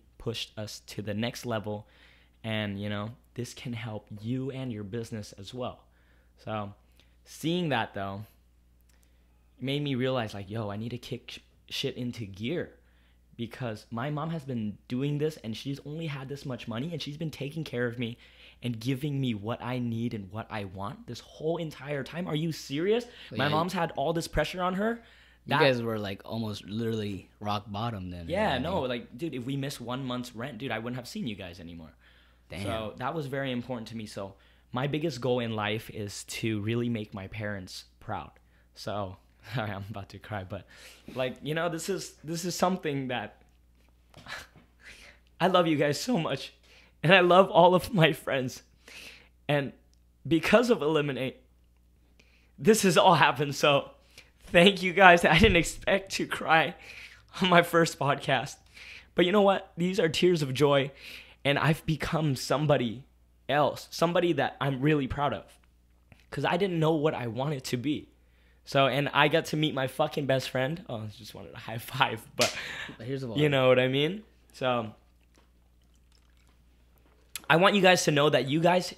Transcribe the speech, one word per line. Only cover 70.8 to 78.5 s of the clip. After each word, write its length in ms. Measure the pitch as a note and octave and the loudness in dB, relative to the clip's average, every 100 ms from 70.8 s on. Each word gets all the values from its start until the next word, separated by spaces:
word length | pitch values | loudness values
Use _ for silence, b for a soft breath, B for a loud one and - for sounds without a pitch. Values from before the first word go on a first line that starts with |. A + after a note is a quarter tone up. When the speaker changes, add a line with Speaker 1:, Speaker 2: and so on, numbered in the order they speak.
| - | -8
Speaker 1:
Oh, 60 | A2+ | -10
I 40 | G#2+ - | -10 -12
just 200 | G#2+ F#2+ | -16 -16
wanted 180 | E2 | -16
a 40 | C#2 | -14
high 180 | A2+ A#2 | -10 -10
five, 480 | - C3 B2 A2 - - | -10 0 0 0 -8 0
but 220 | A#2 B B B B - | 0 B B B B -12
Speaker 2:
But 80 | A#2+ | -8
here's 160 | C3+ | -6
the 60 | B2+ B2 | -4 2
Speaker 1:
you 120 | D3+ | 4
Speaker 2:
vibe. 40 | |
Speaker 1:
know 160 | C3+ C3 | 6 6
what 100 | B2+ | 6
I 100 | C3 | 4
mean? 340 | C3+ D3+ G#3+ - _ _ | 2 0 -2 -12 _ _
So, 380 | - B2+ B2 G#2+ - _ _ _ _ _ _ _ _ _ _ _ _ _ _ _ _ _ _ _ _ _ _ _ - - | -6 -2 -2 -4 -12 _ _ _ _ _ _ _ _ _ _ _ _ _ _ _ _ _ _ _ _ _ _ _ -10 2
I 80 | D#3+ | 6
want 180 | G3 G#3 | 6 8
you 60 | |
guys 220 | F#3 F3+ E3+ | 6 6 4
to 60 | |
know 180 | D3 D3+ | 4 4
that 180 | C#3+ | 4
you 120 | C3 | 2